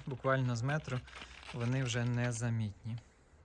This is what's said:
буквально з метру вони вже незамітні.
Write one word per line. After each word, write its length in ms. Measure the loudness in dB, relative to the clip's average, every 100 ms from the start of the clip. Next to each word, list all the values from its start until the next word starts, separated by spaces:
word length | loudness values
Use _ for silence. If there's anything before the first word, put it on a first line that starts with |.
| -2
буквально 500 | -2 4 4 4 2
з 60 |
метру 380 | 2 0 0 -4 -6 -12 -14 -16 -10
вони 320 | -2 0 2
вже 200 | 2 2
незамітні. 960 | 2 2 2 0 0 2 0 -4 -6 -8 -8 -20 -20 -18